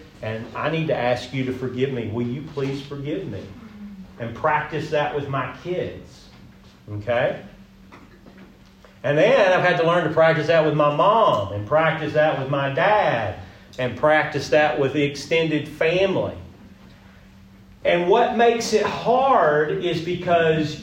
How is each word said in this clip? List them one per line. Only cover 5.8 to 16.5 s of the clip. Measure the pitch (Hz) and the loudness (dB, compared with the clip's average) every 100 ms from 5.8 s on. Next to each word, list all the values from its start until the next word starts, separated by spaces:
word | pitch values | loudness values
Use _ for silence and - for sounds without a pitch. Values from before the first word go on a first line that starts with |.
| 123 - - - - - - - - - - | -6 -10 -18 -20 -20 -20 -20 -20 -20 -20 -12
Okay? | 104 120 120 139 - - - - - - - - - - - - - - - - - | -8 -2 0 0 -4 -12 -20 -20 -20 -20 -20 -20 -20 -20 -20 -20 -20 -20 -20 -20 -6
And | 127 147 | 0 4
then | 214 233 190 | 4 6 4
I've | 180 | 4
had | 180 170 | 2 2
to | 165 | 2
learn | 175 151 | 2 2
to | |
practice | 160 160 156 151 | 4 4 4 2
that | 165 156 | 4 4
with | |
my | 151 147 147 | 4 2 4
mom, | 190 226 165 113 92 | 4 4 4 2 -2
and | 101 104 | -6 0
practice | 151 160 - - | 2 2 0 -2
that | 151 156 139 | 2 2 0
with | 135 | -2
my | 143 135 | -2 -2
dad, | 139 190 214 160 120 107 - - - - - | 0 2 2 2 0 -4 -8 -14 -20 -14 -6
and | 127 107 | -6 0
practice | 151 156 147 139 - | 2 4 2 -4 2
that | 156 151 147 | 2 4 2
with | 135 | 0
the | 151 | 0
extended | 143 - - 165 165 151 - | -2 -2 -2 0 0 -2 -4
family. | - 160 180 190 139 - - - | -2 0 2 0 0 -4 -8 -16